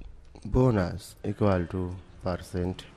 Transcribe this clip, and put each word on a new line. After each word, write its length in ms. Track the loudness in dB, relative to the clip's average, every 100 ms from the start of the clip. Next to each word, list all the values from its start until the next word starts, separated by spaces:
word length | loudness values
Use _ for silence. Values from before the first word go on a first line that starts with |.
| -18 -18 -20 -16 0
bonus 680 | 4 6 4 2 -4 -12 -8
equal 400 | -6 0 2 4 0
to 300 | -4 -4 -8 -14 -8
percent 640 | -6 -6 -4 -4 -2 -4 -12